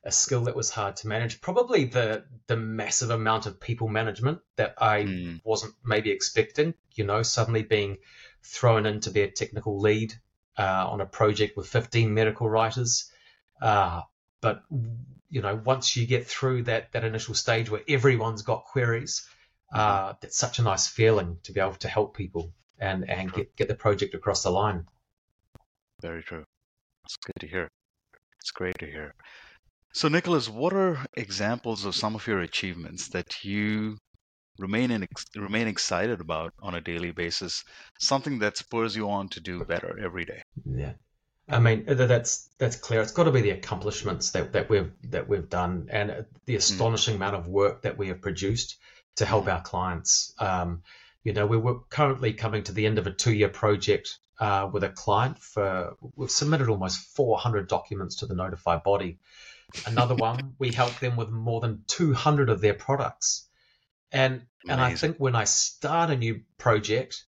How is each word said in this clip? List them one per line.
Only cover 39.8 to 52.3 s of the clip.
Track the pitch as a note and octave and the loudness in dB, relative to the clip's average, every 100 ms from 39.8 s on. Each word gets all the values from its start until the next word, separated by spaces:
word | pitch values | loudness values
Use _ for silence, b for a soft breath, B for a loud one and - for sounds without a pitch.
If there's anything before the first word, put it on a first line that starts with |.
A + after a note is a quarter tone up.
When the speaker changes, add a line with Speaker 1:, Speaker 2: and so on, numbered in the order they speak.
| E2+ - | -4 -6
Speaker 2:
every | F2+ F2 E2 | -6 -6 -8
day? | - - - - | -12 -16 -14 -8
Speaker 1:
Yeah. | C2 C#3+ - _ _ _ _ - | -6 -6 -10 _ _ _ _ -2
I | A#2+ | 4
mean, | A#2 A2 - | 6 4 2
th-, | C3+ B2 | 2 6
that's, | A#2+ - - - _ | 4 2 -6 -8 _
that's | B2+ - | -4 -4
clear. | - A2+ | -2 0
It's | G#2+ | 0
gotta | - D#3+ | 4 4
be | C3 | 6
the | G2+ | 2
accomplishments | F#2 - G2 G2+ - G#2 F2+ - | 0 -6 -4 -4 -4 -4 -2 -2
that, | F#2+ F2+ | -2 0
that | G2+ F#2 | 0 2
we've, | G#2 F2 - - | 2 2 -8 -6
that | F2+ - | -6 0
we've | G2+ D#2+ | -2 0
done | F2+ F2 F2+ - | -2 0 -2 -4
and | G#2 G#2 - - - - | -4 -2 -6 -12 -14 -2
the | A2 | 0
Speaker 2:
Mm. | |
Speaker 1:
astonishing | - F#2+ A2+ A2 - G#2 | 2 2 2 2 0 0
amount | G2 G2+ | -2 -2
of | E2+ | 0
work | G2 G2+ - | 4 4 2
that | - - | -6 -4
we | F#2+ | -6
have | F2+ | -4
produced | G2+ E2+ G2 A#2 - - b b _ - | -6 -2 -2 -2 -4 -10 b b _ -2
to | G2+ | 2
help | A2 | 2
Speaker 2:
Mm-hmm. | F#2+ F2+ | 2 -2
Speaker 1:
our | |
clients. | - F2+ F#2 E2+ - - - - | -2 -4 -2 -4 0 0 0 -4
Um, | G2 F#2 F2 F2 B B B B A2 | -2 0 -2 -6 B B B B -4
you | |
know, | G#2 G#2 | 0 2
we | A2+ | 2
were | A#2 B2 - | 2 -2 -6
currently | - D3 B2+ A#2+ | 2 2 2 -2